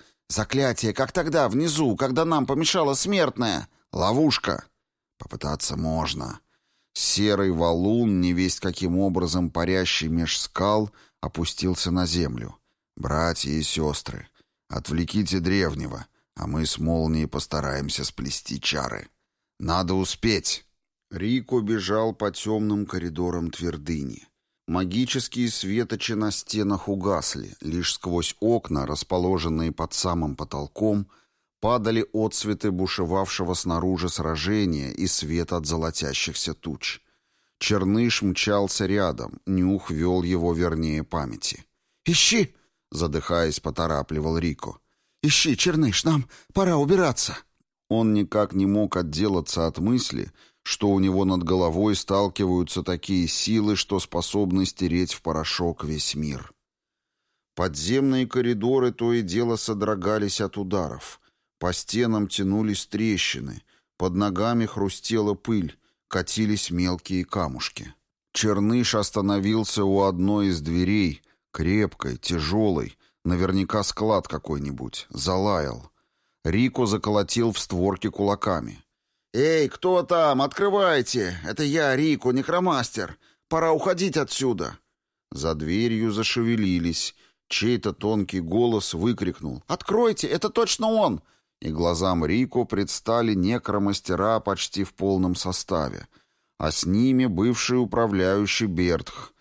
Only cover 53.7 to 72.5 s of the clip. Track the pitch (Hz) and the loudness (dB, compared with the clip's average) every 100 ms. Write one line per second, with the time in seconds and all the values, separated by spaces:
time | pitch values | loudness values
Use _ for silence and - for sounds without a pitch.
53.7 | 98 - 98 - 87 - 101 95 95 92 | 0 0 -2 -2 -2 0 0 2 2 0
54.7 | - 90 87 90 - 85 78 78 - 85 | 0 0 0 0 -4 -4 -2 -2 -2 -2
55.7 | 80 76 78 - 73 76 65 - _ _ | -4 -6 -4 -4 -4 -4 -6 -12 _ _
56.7 | _ _ _ _ _ _ _ _ - 90 | _ _ _ _ _ _ _ _ -4 -2
57.7 | 73 82 131 135 131 123 127 120 110 113 | -2 0 2 4 2 0 0 0 2 2
58.7 | 135 123 - 117 120 92 101 120 113 - | 2 2 2 2 2 0 0 0 0 -2
59.7 | 104 104 101 92 107 101 - 98 104 98 | -2 0 0 0 0 0 -2 -4 -4 -2
60.7 | 98 80 - - - _ _ _ - 90 | -2 -2 -6 -14 -18 _ _ _ -6 -2
61.7 | 87 - 110 120 107 98 - 98 104 107 | -2 -2 0 0 0 -2 -2 0 0 0
62.7 | 98 - 101 110 95 - 64 65 - - | -2 -4 -2 0 0 -2 -4 -8 -12 -16
63.7 | _ _ - 90 90 104 92 113 117 110 | _ _ -4 -2 0 0 0 0 0 -2
64.7 | 98 98 - - 113 104 98 - 110 80 | -2 -4 -4 -2 0 0 -2 -2 -2 -2
65.7 | - _ _ - 95 87 110 107 104 - | -8 _ _ -6 -4 -2 0 0 0 -2
66.7 | 87 90 90 - 92 - 101 80 62 - | 0 0 -2 -4 -4 -2 -2 -2 -4 -8
67.7 | - - - _ _ _ - 107 101 104 | -10 -14 -18 _ _ _ -2 0 2 2
68.7 | 123 117 110 98 110 101 101 101 110 104 | 2 2 0 0 0 2 2 2 2 0
69.7 | 107 98 98 98 90 95 104 98 85 76 | 2 2 4 4 2 2 2 2 0 0
70.7 | 85 90 104 87 73 _ _ _ - 80 | 0 2 2 2 -2 _ _ _ -4 0
71.7 | 104 101 - 67 62 - 85 76 | 2 0 -2 -8 -6 -4 -2 0